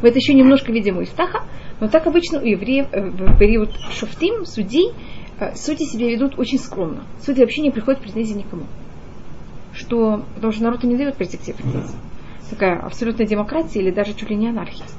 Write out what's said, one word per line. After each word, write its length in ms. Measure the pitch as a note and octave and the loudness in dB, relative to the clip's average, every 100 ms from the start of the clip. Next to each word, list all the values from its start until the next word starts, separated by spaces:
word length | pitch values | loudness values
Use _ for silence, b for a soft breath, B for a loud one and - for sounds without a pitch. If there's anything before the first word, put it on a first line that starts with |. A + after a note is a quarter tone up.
мы 60 | A#3 | 6
это 100 | B3 | 6
ещё 160 | B3+ | 6
немножко 360 | C4+ C4 C4+ - | 8 10 8 4
видим 280 | A3+ G3+ F3+ | 0 0 -2
у 40 | |
Ифтаха, 420 | F3+ - - - - B B - | -4 -2 -2 -2 -6 B B -4
но 80 | A3 | 2
так 180 | D#4+ D#4+ | 4 4
обычно 340 | E4 E4+ D4+ | 2 2 -2
у 40 | |
евреев, 440 | C4 F#3+ G#3+ C4+ C#4 | 0 0 2 0 0
э, 180 | - F#3+ | -2 -4
в 280 | F3+ F#3 - | 4 8 10
период 360 | G#3 A3+ G#3+ - - | 8 6 2 -2 -6
шуфтим, 540 | - G#3+ - E4+ A4+ | -6 -6 -2 0 0
судей, 480 | F4 - F#3+ C4 G#4 - B B B - | -4 -4 -2 2 2 0 B B B -8
э, 140 | G#3 - | -6 -6
судьи 300 | - D4+ D#4 | -6 -4 -4
себя 220 | A3 A#3+ | -2 0
ведут 300 | A#3 C4+ - | 0 -2 0
очень 200 | A#3+ C4 | -2 -2
скромно. 460 | - - E3+ C#3+ - - | -4 -4 -4 -4 -10 -10
Судьи 220 | - C4 | -4 4
вообще 200 | A#3+ - | 4 4
не 80 | D4+ | 0
приходят 300 | A#3 A#3+ C4+ | 0 -2 -2
в 20 | |
претензии 320 | G#3 G#3+ A3+ | -2 -6 -4
никому. 300 | G3+ - F3 C#3 - - - - - - - - - - | -6 -8 -8 -10 -12 -12 -14 -14 -12 -12 -12 -12 -14 -14
Что, 520 | - - A#3 A3 G#3+ - | -14 -4 0 2 0 -4
потому 180 | - A3 | -4 -4
что 100 | G#3+ | 0
народ 220 | A3+ A#3+ | 0 0
им 60 | B3 | 0
не 60 | A#3+ | 2
даёт 200 | C#4+ C4+ | 0 -2
прийти 220 | F3+ - | -6 -6
к 40 | |
себе 120 | - | -10
в 20 | - | -6
претензии. 400 | C3 B2+ - - - - B B - | -4 -4 -6 -10 -10 -12 B B -12
Такая 280 | G#3+ G3 E3+ | -2 0 0
абсолютная 480 | - - A#3 A3 G#3+ | -4 -4 -4 0 0
демократия 540 | G#3 G#3 D4+ D#4+ A3 | 0 -2 -2 -2 0
или 100 | F#3+ | 0
даже 240 | F#3 G#3 | 0 -2
чуть 160 | G#3 A3 | -4 -4
ли 60 | G#3 | -2
не 120 | A3+ | -2
анархия. 380 | A#3 E3+ - - | -2 -6 -10 -12